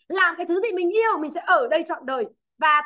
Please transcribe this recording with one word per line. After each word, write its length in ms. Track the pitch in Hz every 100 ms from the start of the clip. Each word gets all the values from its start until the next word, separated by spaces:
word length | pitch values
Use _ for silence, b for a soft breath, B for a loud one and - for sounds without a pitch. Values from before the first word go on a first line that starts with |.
| -
Làm 280 | 370 349 339
cái 80 | 349
thứ 160 | 359
gì 100 | 453
mình 180 | 370 349
yêu, 280 | 427 453 359
mình 140 | 302
sẽ 100 | 339 -
ở 220 | 339 240
đây 160 | 320 330
trọn 200 | 311 262
đời. 200 | 262 214 - _ _
Và 240 | 311 294